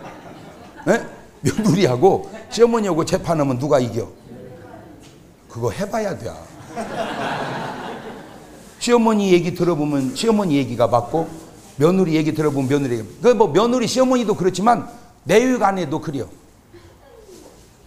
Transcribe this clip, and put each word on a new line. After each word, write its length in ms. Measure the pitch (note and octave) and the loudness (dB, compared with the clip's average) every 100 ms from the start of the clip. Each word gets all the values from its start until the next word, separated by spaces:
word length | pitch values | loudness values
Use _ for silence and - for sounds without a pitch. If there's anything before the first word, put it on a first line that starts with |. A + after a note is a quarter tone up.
| - - - - - - - - - | -18 -18 -20 -20 -20 -20 -20 -4 0
네? 200 | A3+ - - - - | 0 -2 -16 -20 -6
며느리하고 880 | - - G#3+ E3+ D#3+ B2 F3+ F#3+ - G#3+ - | -4 0 2 2 2 4 4 4 -2 -14 -10
시어머니하고 560 | - A#3 A#3 G3+ D#3+ D#3+ | 2 4 4 0 0 0
재판하면 520 | F#3 - D#3+ C#3 B2 | -2 0 0 0 0
누가 220 | C#3 C#3+ | 2 2
이겨? 260 | B2 A2 F#2 - - - - - - - - - - - - - - | 2 -4 -8 -12 -20 -20 -18 -20 -20 -20 -20 -20 -20 -20 -20 -20 -18
그거 240 | A#2 A#2 | -6 -4
해봐야 460 | B2 G3 A3+ G#3 B2+ | -2 -4 -4 -4 -6
돼. 120 | A2 D#2+ - - - A#3 G#3 A#3+ G#3+ - - - - - - - - - A3 - - - - - - - | -8 -12 -16 -20 -14 -12 -8 -6 -6 -6 -6 -6 -6 -8 -8 -10 -12 -12 -14 -16 -18 -20 -20 -20 -20 -8
시어머니 520 | - A#3+ A3+ G#3+ G3 | 2 4 4 2 4
얘기 240 | F3 F3 - | 4 4 0
들어보면 600 | F3 D#3+ D3+ C#3+ C3 A#2 | 0 0 0 0 -2 -2
시어머니 400 | A3+ G#3 F#3+ C#3+ | 0 2 2 2
얘기가 300 | B2 A#2 A#2 | 0 0 2
맞고, 400 | A#2+ - D#3+ - - - - - - | 2 0 -2 -4 -8 -18 -20 -16 2
며느리 400 | D3+ F#3+ F3+ D#3 | 4 4 2 2
얘기 180 | D#3 | 0
들어보면 340 | C#3 D3+ C3+ C3 | 0 0 0 0
며느리 300 | C#3+ C3+ A#2 | 0 0 -4
얘기. 100 | G#2 - | -6 0
그 120 | G3+ | 2
뭐 140 | A3 G#3 | 4 4
며느리 400 | D3+ A#3 B3 A3+ | 4 2 2 0
시어머니도 480 | B3 B3+ B3+ G#3+ G3 | 2 2 2 2 0
그렇지만 540 | F3+ F3+ G#3+ A3+ - - - - | 0 2 2 2 -2 -16 -20 -12
내외간에도 760 | A#2+ G3+ B3+ B3 G3 F#3+ D#3+ D#3 | 2 2 4 2 0 0 -4 -4
그래요. 260 | - C#3 G#2 - - - _ - - - - - G#4+ F4 - - - - | -6 -8 -10 -14 -20 -20 _ -20 -20 -20 -20 -20 -20 -20 -20 -20 -20 -20